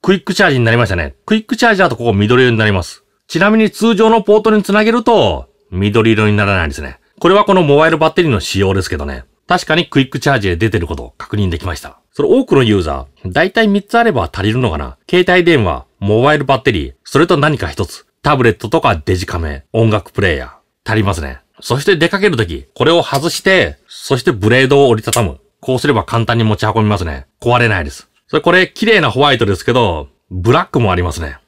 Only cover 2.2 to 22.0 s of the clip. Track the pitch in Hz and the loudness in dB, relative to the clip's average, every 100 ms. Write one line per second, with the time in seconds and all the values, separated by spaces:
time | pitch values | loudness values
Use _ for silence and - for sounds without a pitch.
2.2 | 104 123 127 113 107 98 87 - _ _ | 2 4 4 2 0 0 -4 -16 _ _
3.2 | _ 165 196 220 214 - 226 202 220 226 | _ 0 2 2 0 0 0 2 4 2
4.2 | 202 214 220 214 196 202 214 233 233 220 | 4 2 4 0 2 2 2 0 2 2
5.2 | 110 73 - _ _ 92 101 107 110 107 | 2 -2 -10 _ _ -2 0 2 2 2
6.2 | 107 104 101 95 80 71 71 - _ _ | 2 2 0 0 -2 -6 -12 -16 _ _
7.2 | 170 196 208 185 151 143 160 160 160 165 | 2 4 4 4 4 4 4 2 0 0
8.2 | 170 107 - 95 95 95 87 85 71 69 | 0 0 -2 -2 0 -2 -4 -8 -8 -12
9.2 | - _ _ 180 - 156 170 143 131 120 | -16 _ _ -4 0 -2 0 -2 -2 -2
10.2 | 143 135 98 82 110 98 82 76 62 _ | -2 0 -2 -2 -2 -2 -6 -10 -12 _
11.2 | - 104 98 85 92 82 - - _ - | -8 -4 -2 -4 -8 -10 -14 -20 _ -4
12.2 | 143 254 262 143 120 101 80 69 67 _ | 2 2 4 2 4 2 0 -6 -10 _
13.2 | 95 90 185 - 220 202 196 233 233 131 | -6 -2 -2 0 0 0 0 0 2 0
14.2 | 85 - 101 117 120 78 67 - - 180 | -4 -4 -2 0 -2 -4 -8 -14 -2 0
15.2 | 180 180 170 156 95 67 - _ 101 107 | 2 2 4 2 0 -4 -10 _ 0 2
16.2 | 135 151 139 131 - 98 69 - - 135 | 2 0 0 0 0 -2 -6 -12 -4 -2
17.2 | 170 165 147 143 80 - 92 - _ _ | 2 2 0 -2 -6 -6 -8 -8 _ _
18.2 | 139 143 117 107 113 160 113 82 - 90 | -2 2 2 0 -2 0 0 -2 -2 -4
19.2 | 90 82 82 71 _ 110 113 104 - - | -4 -8 -8 -10 _ 0 2 0 -4 -2
20.2 | 98 73 - - _ _ - 107 101 85 | -2 -2 -8 -20 _ _ -4 -2 -2 -4
21.2 | 71 65 _ _ - 123 143 180 | -8 -14 _ _ -6 -4 0 0